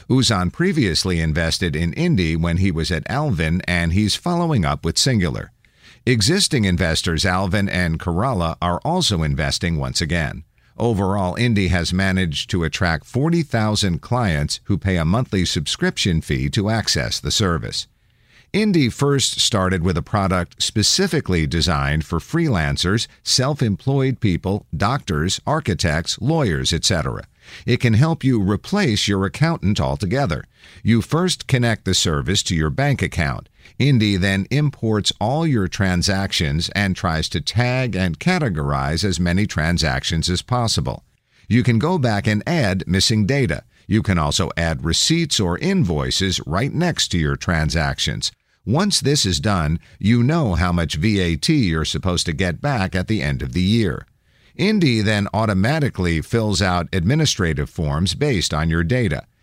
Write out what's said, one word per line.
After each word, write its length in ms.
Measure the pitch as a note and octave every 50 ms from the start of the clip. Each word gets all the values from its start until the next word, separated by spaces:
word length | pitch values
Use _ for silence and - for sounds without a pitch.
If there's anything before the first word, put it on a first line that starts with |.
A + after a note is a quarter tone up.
| - -
Uzan 420 | B2+ C3 B2 - A#2 F#2 F2+ F2+ -
previously 680 | - E3+ F#3+ G3 D#3+ B2+ F#2+ D#2 - - F#2+ F2+ E2
invested 560 | E2 D#2+ D2+ E2 E2+ E2 - - F#2 F2 C#2+
in 160 | D#2 E2+ E2+ D2
Indy 420 | - E3 F3+ D#3+ G2 F2+ D#2+ E2
when 220 | E2 E2+ E2+ E2+
he 160 | F2+ F#2+ G2 E2+
was 180 | D#2+ D#2 -
at 180 | F2+ D#2+ D2 -
Alvin, 540 | G#2+ C#3 D#3 D3 G#2+ D2+ E2 D#2+ E2 F#2 - -
and 240 | F2+ F2 E2+ E2 E2
he's 240 | G2 G#2+ G2+ -
following 480 | - - F3 F3 E3+ F3 E3 D#3 A#2 E2
up 200 | C#2 D2 C#2+ -
with 140 | E2 D#2+ -
Singular. 540 | - C#3 B2+ G#2+ F2 E2 B1 G#1 - - _ _ _ _ _ _ - - - - -
Existing 600 | A#2+ C3 A2+ G2+ A2 E3+ G#3 F#3+ - - B2+ G#2+
investors 600 | F#2+ F2+ D#2+ F#2 E2 D#2+ - - F#2 E2 D2+ C2+
Alvin 440 | G2 F2+ F#2 G2 F#2+ E2+ G#2 G2 G2
and 320 | - F2+ F#2 E2+ D#2+ D#2
Kerala 560 | - F#2 E2 E2+ A2 C3+ B2+ F#2 E2+ D#2+ - -
are 200 | - F2 F2 - -
also 380 | C#3 E3+ F#3 E3+ - G#2+ E2 D#2+
investing 560 | D2+ C#2+ C2+ D#2 C#2 B1+ - - F2 E2+ D2+
once 220 | C2+ B1+ B1+ -
again. 420 | F2 D#2 F2 F2 D#2 B1+ - - - _ _ _ _ _ _
Overall, 600 | - - A#2+ A2+ F#2 G2+ F#2 G2 G#2 F#2+ F2+ -
Indy 320 | - A#2+ B2 A2+ G2+ G2 F2
has 260 | F2+ F2+ E2 D#2 E2+
managed 560 | F#2 G2 F#2+ F#2 F#2 F#2+ E2+ D2 - - -
to 140 | - F2+ E2
attract 420 | D#2 - - F2 F2 D#2+ D2+ -
forty 360 | - - B2 C#3+ E3 E3+ E3+ D#3
thousand 580 | - - A2+ G#2+ G#2+ G#2+ G2+ - G2 F2 D2 -
clients 580 | - A#2+ B2+ A#2+ G2 D#2+ D2 D2 D2+ - - _
who 120 | - G#2
pay 200 | E2 - G2 F#2
a 80 | F2 D#2+
monthly 400 | D#2+ F#2 A#2+ B2+ - - F#2+ F2+
subscription 760 | - - F2+ D2+ - - - E3+ F#3 F3+ - - G#2+ E2+ D#2+
fee 300 | - - D2+ C2 C2 C#2+
to 180 | - A#2 F#2+ G#2
access 520 | A2+ A2 F#2+ - - - B1+ A1 - -
the 100 | - D2
service. 560 | - - A2 F#2 E2+ D2+ A1+ G#1 G1+ - - - _ _ _ _ _ _ _ _ _ - - _ -
Indy 360 | G3 G#3+ G#3+ F#3+ E3+ C#3 A2+
first 520 | - - C#3+ C#3+ C#3+ C3+ - - - -
started 420 | - - - G2+ F#2 F#2 F#2 F#2 D#2
with 140 | F#2+ F2
a 60 | F2 D#2
product 600 | - - G#2+ F#2+ F#2+ F#2 F2+ F2 - - - -
specifically 800 | - - A2+ G#2 - - - D3 - - D3+ - - F#2 E2+ D#2+
designed 600 | C#2+ B1+ E2+ D2 F2 E2 C#2+ C#2 C#2 D2 D#2+ D2+
for 160 | - - E2
freelancers, 880 | - - - E3 E3+ D#3 A#2+ F2 D#2 C#2+ C#2+ - - F2 G2+ A#2+ - - - _ -
self-employed 960 | - - - B2+ C3+ D3+ C#3+ C3 A2 G2+ - - C3+ C#3 C#3 C3+ C3+ B2+ -
people, 460 | - G#2+ F2 E2 - F#2+ G2 G#2 - - -
doctors, 640 | D2 F#2+ G#2 C3 D3 - - F2+ D2 D#2 F#2 - - -
architects, 760 | - C#3 D#3+ D#3 - F#2 C#2+ - E2+ D2+ D#2+ F2 - - -
lawyers, 520 | - B2+ D#3+ E3 C#3+ G#2 D#2+ C2+ C2 - -
et 120 | D#2+ -
cetera. 400 | - G2+ E2 C#2+ C2+ A1+ G1+ - - _ _ - - - - -
It 140 | - A#2+ A#2+
can 140 | - A#2+ A2+
help 280 | G#2 D3 D#3+ E3 - -
you 180 | C3+ B2+ A2+
replace 680 | G2 F#2 G#2 G2 - - - G#3 G3+ C#3 G#2 G2 - -
your 180 | G2+ F#2+ F#2+
accountant 540 | F#2+ - - D3 E3 E3+ - - F#2 G#2 -
altogether. 640 | D#2 C2 C#2 C#2+ G#2+ F2 G2 C3+ C#3+ G2+ D#2 A#1+ - - _ _ - - - - -
You 180 | G2+ A#2 A2+ -
first 460 | - - D#3 F3+ F3+ - - - -
connect 360 | - B2+ A#2+ A#2 A2 - -
the 100 | - F#2
service 500 | - - F#2+ D#2+ C#2+ C2 B1 F#2+ G2 -
to 100 | - G2
your 160 | D#2+ D#2 D#2
bank 320 | C2+ - C3+ C#3+ C#3 - -
account. 460 | D#2 - - F2 C#2 B1 - - - _ _ - - - -
Indy 360 | A#2 C#3+ C#3+ A#2+ G#2+ G#2 G2+
then 300 | F#2 F2+ G2+ G2 G2 F#2+ - -
imports 600 | C#3+ D3+ D3 - - - A2+ A2 G#2+ F#2+ - - -
all 240 | G2+ A2 C3 D#3 E3+ D#3+
your 180 | C#3 A2+ F#2+
transactions 1000 | F2 - - G2+ F#2+ F2+ F2 E2 - G2 F#2+ G2 F#2 - - F2 C#2+ C#2 D#2+ E2+ - -
and 180 | G2 G2+ G2 F2+
tries 340 | - - F2+ D#2+ D#2+ D#2 -
to 100 | - F2
tag 560 | D2 - - A2 B2 B2 B2+ C3 C3 B2 F#2+
and 240 | F#2 F#2 F2+ D#2+ -
categorize 800 | - F3+ F#3 F3+ D#3 A#2+ F2 D2+ C#2+ C#2+ C#2+ C2+ C2+ C#2 D#2 E2+ -
as 160 | G#2 F#2 -
many 300 | F2+ F2 F2 F#2+ G#2+ -
transactions 800 | - - D2+ E2 F2 E2 - D2+ B1+ C2+ - - E2 E2 D#2 -
as 120 | F#2 F2 -
possible. 600 | - B2 B2 A#2 A2 - - C#2+ C2 A#1 - _ _ _ _ _ _ _ _ _ -
You 160 | G#2 B2 B2
can 160 | B2+ A#2 A2
go 180 | - D#3+ F#3 F3+
back 300 | B2+ A#2+ G#2 G2+ - G#2+
and 160 | G#2+ G#2 -
add 380 | - E3+ E3+ C3 G2 - G2 -
missing 400 | - F2 F#2+ F2+ - A2+ G#2+ G#2+
data. 380 | F2 C3+ C#3+ C3 F#2 D#2 - - _ _ _ _ -
You 120 | F#2 A2
can 160 | F2+ - F#2+
also 340 | E2+ D2+ D2 D2 - F#2+ - -
add 280 | - E2+ E2 D#2+ C2 C2
receipts 560 | E2 D#2+ - - - D#3+ E3+ E3+ D3+ - -
or 180 | G#2 F2 F2 -
invoices 840 | - F3 G3 F#3 B2 F2 E2+ D2 C2+ B1+ B1+ - F#2 G2 F2 - -
right 260 | - D2+ F#2 A#2+ C#3+ -
next 360 | C#3+ F3 F3 - - - -
to 100 | - F2
your 160 | D#2 D2 C#2
transactions. 960 | C2 - - F2 D#2+ D#2 D2+ C2+ E2+ D2+ C#2+ C2+ - - - A#1+ G#1 - - - _ _ _ _ _ -
Once 360 | - A2 D3+ G3+ G#3 - - -
this 240 | B2+ D3 C#3+ -
is 140 | G2+ E2+ D2+
done, 380 | C#2+ G#2+ G2+ F#2 D#2+ D2 D#2+ E2+ - - - -
you 240 | - G2+ A#2 A#2+ A#2
know 320 | C3 D#3 E3+ D#3 A2 F2
how 180 | E2 F2+ F2+ F2
much 220 | F2 E2+ D2+ -
V 260 | D#2 D#2 A2 G#2+ G2+
A 160 | F2+ E2+ E2+
T 300 | D2 - - D#3+ D3+ A#2+
you're 180 | F2 D#2+ D#2 D#2
supposed 400 | - - - - F#2 F2+ E2+ -
to 80 | - E2
get 300 | C#2 F#2+ F2+ E2 - -
back 320 | C#3+ C#3 A2+ F#2+ F2+ -
at 140 | F#2 F2+ -
the 140 | A2+ G2+ C#2
end 200 | D2 C#2 B1+ -
of 100 | C2 B1
the 80 | E2+
year. 460 | F#2 F#2+ G#2+ A#2 A2 F2+ C2 - - _ _ _ _ _ _ _ _ _ _
Indy 460 | - - G3+ A3 G#3 F3 C#3 A#2+ A2 G#2
then 260 | G#2 G#2+ G#2 G2+ - -
automatically 880 | G#2 A2+ A2 G2+ F#2+ F#2+ A2+ D3+ D#3+ C#3+ A#2 - - A#2 F2 E2 D#2 D2
fills 400 | - - A#2 A2 G#2+ G2+ F2 G#2
out 260 | F#2 F2+ F2 E2+ -
administrative 760 | - F#2+ D#2+ F#2+ C3 D#3+ D#3 - - - F#2 E2+ D#2 C#2 C#2+ -
forms 460 | - - E2+ D2 C#2+ D2+ F2+ F#2+ -
based 400 | B2+ C#3+ D3+ C3 F#2 D#2 - -
on 160 | D2+ D#2+ E2
your 120 | D#2+ E2+ E2+
data. 440 | E2 B2 B2+ A#2+ F#2+ C#2+ - - _ _ _